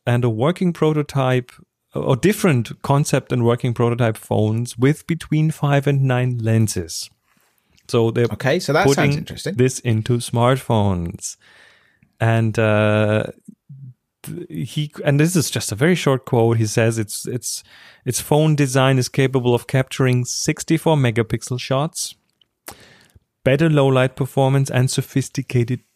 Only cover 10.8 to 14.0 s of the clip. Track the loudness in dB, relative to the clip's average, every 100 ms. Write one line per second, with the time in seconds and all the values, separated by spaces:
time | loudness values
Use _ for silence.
10.8 | 2 0 -4 -8 -14 -16 _ _ _ _
11.8 | _ _ _ -4 0 2 0 0 2 2
12.8 | 2 2 2 0 -2 -10 -20 -20 -20 -20
13.8 | -20 -20